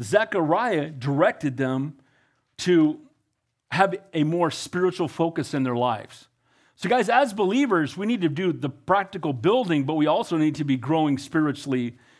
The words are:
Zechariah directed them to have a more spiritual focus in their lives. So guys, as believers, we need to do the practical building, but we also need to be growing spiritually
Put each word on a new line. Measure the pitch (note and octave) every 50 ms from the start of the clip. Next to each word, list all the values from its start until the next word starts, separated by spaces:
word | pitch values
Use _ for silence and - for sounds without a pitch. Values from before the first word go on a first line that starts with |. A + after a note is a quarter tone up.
Zechariah | A#2+ G2+ F#3 G#3 A3 A3 G#3 F#3+ D#3+ D3 E3 G3+ A#3+ B3 G3 D#3 C#3+ D#3
directed | D#3 C3 A#2 C#3+ C#3 C#3 E3+ A3+ A#3 - - C#3+ B2+ A#2+
them | C3+ C3 C3 C3 C#3 D3+ D3 _ _ _ _ _ _ _ _ _ _ _ _ -
to | - F3+ F3 E3 D#3 D3+ D#3 - - _ _ _ _ _ _ _ _ _ _ _ _ -
have | - E3+ G3 G3 D#3+ - - _ -
a | D#3+ D3
more | D3+ E3 F3 E3+ D#3
spiritual | - - - - - F3+ F3+ F#3 F3 - F3 C#3
focus | - - E3 E3 E3 E3 C#3 -
in | - C#3
their | C3 B2+ A#2+
lives. | A#2+ B2 B2 A2+ G#2 - - - - - _ _ _ _ _ _ _ _ _ _
So | - - F3+
guys, | A#3 B3+ A#3 G3+
as | A#3 B3+ C#4+ B3 G3
believers, | G#3+ G3+ F#3 G#3 C4 C#4+ B3 G3 E3+ D3+ C3+ - F3
we | G3+
need | A3 B3 G#3+
to | F3 D#3
do | C3+ D3+ F#3+ F#3
the | D#3 B2 C3+ C3+
practical | - - _ - F#3 G3+ F#3+ F#3+ - F#3 D3+ D#3 C3+
building, | A#2+ A2 F3 A3 C4 B3 F3+ E3 D3 C3+
but | C3+ D#3+
we | D#3 D3+
also | D3+ D#3+ G#3 A3+ - F3 D#3+
need | D#3 D#3 C#3+
to | - D3
be | C#3 C3+ B2+
growing | A#2 C3 D#3+ D#3+ D#3 D3 C#3 -
spiritually | - - - D#3+ D#3 D3 C#3 C#3+ - C#3+ C3 B2+ A#2+ A#2+ A#2+ _ _ _ _